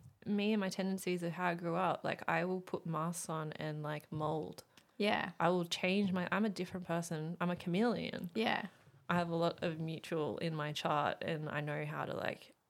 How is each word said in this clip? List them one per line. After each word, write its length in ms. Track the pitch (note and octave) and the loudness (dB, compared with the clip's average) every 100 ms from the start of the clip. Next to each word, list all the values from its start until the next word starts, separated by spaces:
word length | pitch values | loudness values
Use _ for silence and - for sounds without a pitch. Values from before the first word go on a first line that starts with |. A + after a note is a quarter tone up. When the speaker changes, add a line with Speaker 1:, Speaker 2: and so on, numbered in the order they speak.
| - - - | -14 -12 -2
Speaker 1:
me 280 | G#3 G#3 | 2 4
and 80 | A3 | 4
my 80 | F#3+ | 2
tendencies 540 | F#3+ F#3+ F#3+ F#3 F3+ | 0 -2 0 0 0
of 80 | E3+ | 0
how 160 | E3 F3+ | 0 0
I 80 | E3+ | 0
grew 200 | E3+ E3+ | 0 2
up, 260 | F3+ - | 2 2
like, 180 | C#3+ - - | 0 -2 0
I 160 | E3 F3+ | 2 2
will 160 | F#3 | -2
put 240 | F3+ - E3 | -2 -6 -2
masks 440 | D#3+ E3 E3+ - | -2 -2 -2 -4
on 220 | D#3+ D#3 | -4 -4
and, 280 | - D3+ D3+ | -4 -4 -4
like, 260 | D3+ D3+ - | -4 -6 -6
mold. 520 | D#3 D3+ D#3 - - - - _ - | -2 0 0 -4 -10 -18 -20 _ -2
Speaker 2:
Yeah. 320 | G#3 - F#3 - | 0 0 -4 2
Speaker 1:
I 100 | E3+ | 2
will 160 | F3+ E3+ | 4 0
change 460 | - F#3 G3 G3 | 0 2 2 2
my, 140 | F#3 F3 | 0 0
I'm 140 | F#3 A3 | 2 2
a 40 | |
different 360 | F3+ F3+ F#3 F3+ | 0 -4 -6 -2
person. 480 | E3+ E3+ D#3 D#3 E3+ | -2 0 -2 -4 -2
I'm 80 | F3 | 0
a 60 | F3 | 0
chameleon. 760 | F3 F3 A#3+ G3+ D#3+ - F3+ A3 | 0 4 4 2 -2 -4 -4 0
Speaker 2:
Yeah. 280 | A3+ - - - - - - | 2 2 0 -12 -20 -20 0
Speaker 1:
I 60 | F3 | 2
have 140 | E3+ | 2
a 60 | E3 | 2
lot 240 | E3+ - | 2 2
of 160 | E3+ D#3+ | -2 -2
mutual 580 | D#3+ D#3+ - E3 D3 - | -4 -6 -2 0 0 0
in 160 | E3 | -2
my 180 | D#3 D3 | 0 -2
chart 460 | D3+ E3 D3+ C3+ - | 0 2 4 4 0
and 280 | - D#3+ D3+ | -2 -2 0
I 120 | D3 | -2
know 220 | D3+ D3+ D3+ | 0 -2 -2
how 200 | D3 - | -4 -2
to, 100 | - | -2
like, 380 | - - - - | -2 -4 -12 -20